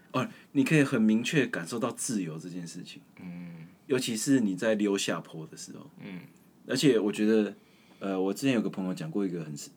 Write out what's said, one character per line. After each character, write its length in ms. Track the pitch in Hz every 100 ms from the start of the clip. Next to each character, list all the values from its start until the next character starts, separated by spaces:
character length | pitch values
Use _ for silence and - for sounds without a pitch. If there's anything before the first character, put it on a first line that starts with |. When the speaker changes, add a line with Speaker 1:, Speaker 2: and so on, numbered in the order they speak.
| _
Speaker 1:
哦， 160 | 131 113 - -
你 100 | 143
可 140 | 131 156
以 60 |
很 180 | 139 117
明 240 | 107 110
确 220 | 123 156 117
感 200 | 87 85
受 120 | 117
到 120 | 117
自 320 | - - 107
由 160 | 82 80
这 120 | 87
件 180 | 90 85
事 140 | -
情。 180 | - - - -
Speaker 2:
嗯。 340 | 92 87 85 85 80 - -
Speaker 1:
尤 120 | 127
其 180 | - 107
是 240 | 143 135
你 140 | 104
在 200 | 92 113
溜 220 | 107 104 98
下 240 | - 85
坡 260 | - 82 80
的 100 | 80
时 160 | - -
候。 140 | - -
Speaker 2:
嗯。 180 | 101 87 - - _ _ -
Speaker 1:
而 100 | 131
且 220 | 151 110
我 120 | 104
觉 160 | 104 107
得， 280 | 110 101 - _ _ _ -
呃， 200 | 98 95
我 120 | 95
之 80 | 98
前 100 | 135
有 80 | 117
个 80 | 95
朋 180 | 98 92
友 80 |
讲 160 | 87 80
过 160 | 101 98
一 40 |
个 120 | 87
很， 120 | 76 73 -